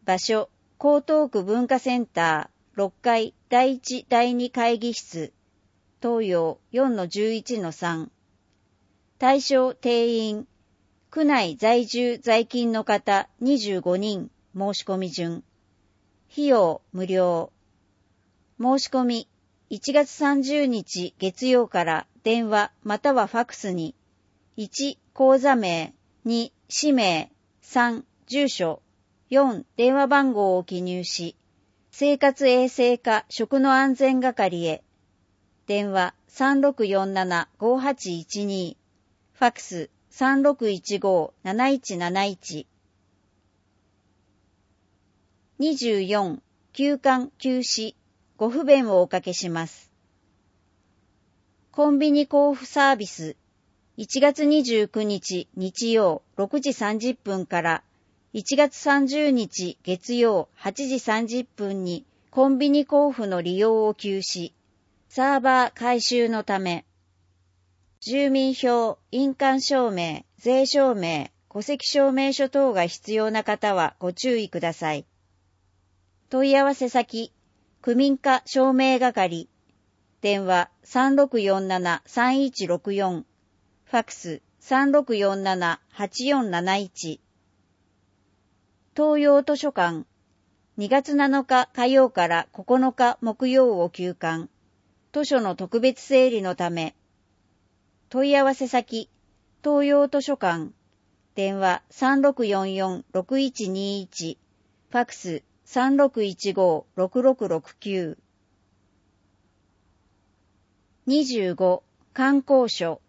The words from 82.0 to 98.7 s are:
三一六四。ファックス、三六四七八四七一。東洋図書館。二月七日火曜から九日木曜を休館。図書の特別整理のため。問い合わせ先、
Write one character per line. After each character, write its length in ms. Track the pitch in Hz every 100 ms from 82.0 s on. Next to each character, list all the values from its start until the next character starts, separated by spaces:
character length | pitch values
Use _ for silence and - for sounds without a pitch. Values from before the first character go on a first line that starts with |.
| _
三 360 | - 240 262
一 240 | 277 - 190
六 260 | 175 -
四。 320 | 196 190 175 - _ _ _ _ _
フ 120 | _ 240
ァ 40 |
ッ 40 |
ク 80 | 226
ス、 300 | - 175 156 _ _
三 320 | - 262 277
六 260 | 285 269 220
四 260 | 196 196
七 380 | 196 185 175 165 _
八 380 | - 202 - 254
四 240 | 285 226
七 260 | 175 180 196
一。 440 | 196 - 165 151 _ _ _ _ _ _ _ _ _ _ _ _ _ _ _ _ _ -
東 260 | 302 302
洋 200 | 294 285
図 140 | 277 294
書 140 | 294
館。 360 | - 175 165 - _ _ _ _ _ _ -
二 120 | 202
月 260 | 269 277
七 300 | 285 277 277
日 260 | 262 262 -
火 140 | - 247
曜 240 | 269 254
か 160 | - 170
ら 220 | 170 -
九 260 | - 190 254 262
日 240 | - 240 -
木 280 | 233 214 262
曜 320 | 262 254 196
を 80 | 175
休 240 | - 180
館。 340 | 175 170 165 165 _ _ _ _ _ _
図 120 | 294
書 160 | 294 269
の 140 | 214
特 240 | 175 185 233
別 220 | 254 247
整 280 | - 269 254
理 140 | 233
の 140 | 190 180
た 120 | 175
め。 280 | 170 160 _ _ _ _ _ _ _ _ _ _ _ _
問 180 | 254 277
い 80 | 285
合 80 |
わ 100 | 269
せ 120 | 262
先、 420 | 254